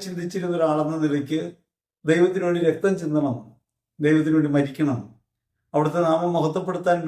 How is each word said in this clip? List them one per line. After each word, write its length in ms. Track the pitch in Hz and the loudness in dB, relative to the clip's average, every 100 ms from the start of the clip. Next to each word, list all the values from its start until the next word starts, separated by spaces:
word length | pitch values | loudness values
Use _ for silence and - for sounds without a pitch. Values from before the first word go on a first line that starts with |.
ചിന്തിച്ചിരുന്ന 560 | 185 175 175 185 175 170 | -2 -8 -8 -6 -4 0
ഒരാളെന്ന 400 | 160 151 151 160 | 0 0 -2 -2
നിലയ്ക്ക് 360 | 151 143 123 156 170 - _ _ _ _ 151 | -2 -2 -4 -4 -6 -12 _ _ _ _ 0
ദൈവത്തിനു 340 | 165 180 185 180 | 4 4 2 0
വേണ്ടി 140 | 175 170 | 0 2
രക്തം 260 | 156 196 185 | 2 0 0
ചിന്തണം, 360 | 160 151 143 120 - _ _ _ _ - | -2 0 0 -4 -10 _ _ _ _ -2
ദൈവത്തിനു 360 | 147 156 151 156 | 2 2 4 2
വേണ്ടി 120 | 147 143 | 2 2
മരിക്കണം, 440 | 135 - 147 120 - - _ _ _ _ _ | 0 0 -2 -2 -8 -18 _ _ _ _ _
അവിടുത്തെ 280 | 147 156 165 170 | 0 0 2 2
നാമം 280 | 165 175 170 | 2 2 0
മഹത്വപ്പെടുത്താൻ 640 | 151 180 180 180 180 175 | 0 -2 -4 -4 0 0